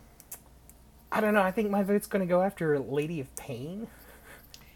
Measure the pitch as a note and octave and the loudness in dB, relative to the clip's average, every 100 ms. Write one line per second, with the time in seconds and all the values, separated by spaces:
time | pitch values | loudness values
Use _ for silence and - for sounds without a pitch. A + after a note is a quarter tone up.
0 | - - - - - - - - - - | -20 -20 -20 -20 -20 -20 -20 -20 -20 -20
1 | - A3 G#3+ G#3 F#3+ F#3 G#3 G3+ G3 G#3 | -4 0 4 4 4 2 0 0 2 0
2 | - G3 F3+ F3+ G3 - D#3+ C#3+ A2+ C#3+ | 0 -2 2 2 2 0 0 0 0 -2
3 | D3+ E3+ B2+ - - A#2+ D3 G3 A3+ - | -2 -4 -8 -12 -10 -10 -10 -10 -12 -16
4 | - - - - - - - | -20 -20 -20 -20 -20 -20 -20